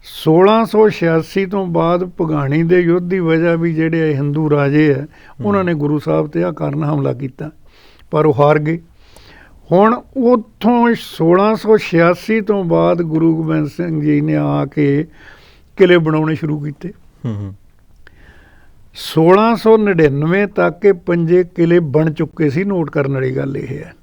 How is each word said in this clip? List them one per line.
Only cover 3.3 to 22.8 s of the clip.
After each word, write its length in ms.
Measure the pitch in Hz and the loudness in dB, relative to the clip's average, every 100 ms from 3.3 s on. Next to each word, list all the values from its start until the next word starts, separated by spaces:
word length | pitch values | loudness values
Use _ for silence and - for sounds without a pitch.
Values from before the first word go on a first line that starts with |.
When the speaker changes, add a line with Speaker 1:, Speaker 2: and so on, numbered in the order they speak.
| 160 170 170 | 0 0 0
Speaker 1:
ਵੀ 180 | 170 | -2
ਜਿਹੜੇ 420 | 160 160 165 160 139 | -2 -2 0 0 0
ਹਿੰਦੂ 340 | 143 147 156 | -2 -2 0
ਰਾਜੇ 440 | 147 139 147 151 | 2 2 2 2
ਆ, 80 | 127 | 2
Speaker 2:
ਹੂੰ। 460 | 147 - - - 208 | -4 -14 -20 -6 -2
Speaker 1:
ਉਹਨਾਂ 160 | 202 | 0
ਨੇ 100 | 180 | 0
ਗੁਰੂ 260 | 160 147 147 | -2 0 -2
ਸਾਹਿਬ 280 | 160 156 156 | 0 -2 -2
ਤੇ 160 | 170 | -2
ਆ 80 | 180 | -4
ਕਾਰਨ 320 | 156 151 143 | -4 -6 -4
ਹਮਲਾ 300 | 147 151 139 | -4 -2 -2
ਕੀਤਾ, 380 | 123 135 - 151 - - _ - - - | -4 -8 -10 -14 -16 -20 _ -20 -20 -6
ਪਰ 140 | - 156 | 0 0
ਉਹ 80 | 139 | 4
ਹਾਰ 200 | 147 151 | 4 4
ਗਏ। 200 | 151 165 - _ - - - - - - - | 0 -6 -10 _ -20 -20 -20 -20 -20 -20 -2
ਹੁਣ 300 | 170 214 247 - 269 | 2 2 0 -6 -2
ਉੱਥੋਂ 760 | 240 247 214 _ 208 240 240 233 | 2 2 -2 _ 0 2 2 0
ਸੋਲਾਂ 560 | - - 160 180 208 220 | -6 -2 2 2 2 0
ਸੌ 220 | 214 214 | 2 0
ਛਿਆਸੀ 640 | - 170 170 175 - 220 | 2 2 2 0 -2 -4
ਤੋਂ 220 | 214 202 | 0 -4
ਬਾਅਦ 380 | 175 165 170 175 | 0 0 2 0
ਗੁਰੂ 340 | 170 156 165 160 | -2 0 0 0
ਗੋਬਿੰਦ 320 | 156 160 151 | -2 -2 -4
ਸਿੰਘ 340 | - 175 160 | -6 -6 -2
ਜੀ 200 | 147 147 | 0 0
ਨੇ 140 | 151 151 | 0 -2
ਆ 300 | 147 143 143 | 0 -2 -4
ਕੇ 400 | - 143 143 160 - - - - - _ - | -2 0 0 -4 -12 -20 -20 -20 -20 _ 2
ਕਿਲੇ 200 | 190 175 | 4 4
ਬਣਾਉਣੇ 380 | 156 156 156 156 | 2 -2 -2 -4
ਸ਼ੁਰੂ 240 | 156 151 | -6 -6
ਕੀਤੇ। 340 | 147 143 180 - - _ 123 | -8 -12 -16 -18 -20 _ -10
Speaker 2:
ਹੂੰ, 100 | 104 | -8
ਹੂੰ। 180 | 98 95 _ _ _ - - - - - - - - - - | -10 -14 _ _ _ -20 -20 -20 -20 -20 -20 -20 -20 -20 -20
Speaker 1:
ਸੋਲਾਂ 640 | - - 156 160 190 226 226 | -16 -6 0 4 4 4 2
ਸੌ 220 | 220 220 | 4 4
ਨੜਿਨਵੇਂ 680 | 208 175 156 139 151 190 202 | 4 2 2 2 -2 0 -2
ਤੱਕ 380 | 202 175 170 202 | -2 -2 0 0
ਇਹ 80 | |
ਪੰਜੇ 500 | 185 - 175 165 180 | 0 -2 -2 2 0
ਕਿਲੇ 360 | 175 - 170 175 | 0 0 2 2
ਬਣ 340 | 160 139 160 | 2 0 0
ਚੁੱਕੇ 360 | 147 160 - 156 | -2 -8 -2 -2
ਸੀ। 140 | 135 | -2
ਨੋਟ 260 | 196 190 | -2 -2